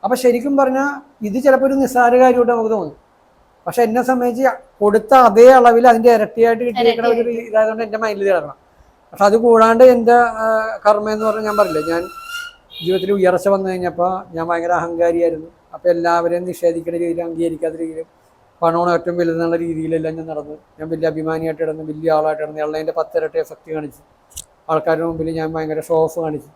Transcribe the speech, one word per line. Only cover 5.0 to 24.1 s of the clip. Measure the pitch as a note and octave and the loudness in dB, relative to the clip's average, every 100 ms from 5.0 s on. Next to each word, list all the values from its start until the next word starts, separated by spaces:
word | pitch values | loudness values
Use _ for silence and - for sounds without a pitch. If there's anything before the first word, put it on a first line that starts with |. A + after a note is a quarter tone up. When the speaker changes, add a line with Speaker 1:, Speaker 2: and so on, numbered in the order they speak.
| G#3+ | 4
Speaker 1:
അതേ | C4+ A#3+ G#3 A#3+ | 6 6 8 10
അളവിൽ | C4 A#3+ A#3 B3 | 10 8 6 6
അതിന്റെ | A3+ A#3 | 6 4
ഇരട്ടിയായിട്ട് | A3+ G#3+ - A#3 A3+ | 4 2 0 0 2
കിട്ടിയേക്കണ | A#3+ A#3+ A#3 A3+ A#3 | -4 0 0 2 0
ഒരു | A#3 | 0
Speaker 2:
ഇരട്ടിയായിട്ട്. | A#3 A3+ A#3 | -2 -4 -2
Speaker 1:
ഇതായതുകൊണ്ട് | G#3+ A3 A3 | 0 0 -2
എന്റെ | A3 A3 | -6 -6
മൈൻഡിൽ | A3 G3+ G3 | -6 -4 0
കിടക്കണം. | F3+ D3 C3+ _ _ _ _ _ | -2 -2 -16 _ _ _ _ _
പക്ഷെ | - G3+ | 0 2
അത് | A3 | 4
കൂടാണ്ട് | A#3+ A3+ A3 A3+ | 4 4 4 8
എന്റെ, | B3+ B3 A3+ | 6 6 4
ആ, | A#3+ A#3+ A3 A3 A3 A3 A3 G#3 | 4 4 -2 -2 -2 -4 -4 0
കർമ്മ | G#3 G#3+ | 0 -2
എന്ന് | G#3+ A3 | -4 -4
പറഞ്ഞാൽ | G#3+ | -4
ഞാൻ | G#3+ G#3 | -4 0
പറഞ്ഞില്ലേ, | G3 D#3 D#3 | 0 0 -4
ഞാൻ | E3 F3+ - - - - _ _ - | -4 -6 -14 -14 -14 -14 _ _ -12
ജീവിതത്തിൽ | E3 F#3 F#3 | -4 -4 -2
ഉയർച്ച | G3+ F#3 F3+ F#3+ | 0 2 0 0
വന്നു | G3 F#3+ | -2 -2
കഴിഞ്ഞപ്പോ | F#3 F3+ E3 F3 F#3 - | -6 -6 -4 -4 -4 -10
ഞാൻ | E3 E3 | -10 -6
ഭയങ്കര | E3+ E3+ | -4 -2
അഹങ്കാരിയായിരുന്നു. | F3 E3+ E3+ E3+ E3+ E3+ D#3+ D#3+ _ _ | -2 -4 -2 0 2 -2 -2 -12 _ _
അപ്പൊ | - F3+ | -6 -2
എല്ലാവരെയും | F3 E3+ E3+ E3+ F3 F3+ | 0 0 0 0 -4 -6
നിഷേധിക്കുന്ന | E3+ E3+ E3 E3 E3+ | -4 -2 -2 -6 -6
രീതിയിൽ, | E3+ E3+ | -6 -6
അംഗീകരിക്കാത്ത | E3+ E3 E3 D#3+ E3 D#3+ | -8 -6 -6 -4 -8 -8
രീതിയിലും | E3 D#3+ D#3+ _ _ _ _ _ | -10 -10 -16 _ _ _ _ _
പണമാണ് | E3+ E3+ F3 | -2 0 -2
ഏറ്റവും | E3+ F3 F3 | -2 -4 -4
വലുതെന്നുള്ള | E3+ E3 E3 E3 | -2 -2 -4 -4
രീതിയിലെല്ലാം | E3+ D#3+ D#3+ E3 D#3+ D#3+ | -4 -6 -6 -6 -6 -10
ഞാൻ | D#3+ | -10
നടന്നു. | D3+ D3 D3+ _ _ | -12 -12 -18 _ _
ഞാൻ | D#3 | -10
വലിയ | D#3+ D#3 | -6 -4
അഭിമാനിയായിട്ട് | D#3 D#3 D#3+ D#3+ D#3 | -4 -6 -6 -6 -6
കിടന്നു, | D#3+ D#3 | -6 -8
വലിയ | D#3 D#3 D#3+ | -12 -8 -2
ആളായിട്ട് | D#3 D#3 D#3 | 0 0 -4
കിടന്നു. | D3+ D#3 | -8 -8
ഉള്ളതിന്റെ | D3+ D#3 D#3 - | -8 -6 -6 -6
പത്തിരട്ടി | D#3 E3+ D#3 D#3+ | -4 -4 -4 -6
എഫക്ട് | D3+ D#3 - | -8 -12 -12
കാണിച്ചു, | D#3 D3+ - _ | -10 -10 -16 _